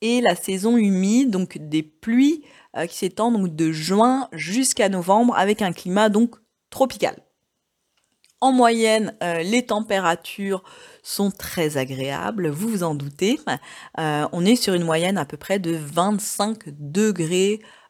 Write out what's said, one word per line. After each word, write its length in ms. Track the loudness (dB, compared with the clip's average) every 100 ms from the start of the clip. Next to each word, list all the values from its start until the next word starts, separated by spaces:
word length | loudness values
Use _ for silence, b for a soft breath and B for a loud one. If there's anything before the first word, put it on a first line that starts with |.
et 200 | 0 2
la 140 | 2 0
saison 420 | -2 -2 2 4
humide, 540 | 4 2 2 2 2
donc 260 | 0 -4 -8
des 260 | -4 -4
pluies, 600 | -4 _ 0 4 4 2 B B B -8
euh, 80 | -8
qui 120 | -4
s'étend 340 | -6 -2 0
donc 240 | 0 0 0
de 160 | -2
juin 580 | -2 0 2 4 2 -2
jusqu'à 580 | -8 -4 -2 0 2 0
novembre, 460 | 0 2 4 4 2
avec 260 | 2 2
un 120 | -2
climat 360 | -4 -2 2 4
donc 260 | 4 2 -2 _ _ _
tropical. 460 | -2 -2 0 -4 -4 _ _ _ _ _ _ _ _ _ _ _ _
En 100 | 2
moyenne, 680 | 6 6 4 2 2 0 -4
euh, 180 | -4 -4
les 240 | 0 0 0
températures 1000 | -4 -2 0 0 0 -4 -8 -6 -6 B B B B
sont 300 | -10 -4 -2
très 460 | -4 -8 -2 -2 -2
agréables, 720 | -4 -4 -6 -4 -4 -2 -4
vous 180 | -2 -4
vous 160 | -2
en 100 | -2
doutez. 460 | -4 -8 -2 -2 0 -4 -8 B B B -6
Euh, 300 | -2 -2 -2
on 140 | 0 2
est 100 | 4
sur 180 | 2
une 100 | 0
moyenne 340 | 0 0 0 -2
à 80 | -4
peu 120 | -8
près 200 | -4 -4
de 140 | -2
vingt-cinq 920 | -4 -4 -2 0 -2 -4 -4 -4 -4 -12
degrés, 920 | -14 -6 0 0 0 -2 0 0 -2 B B B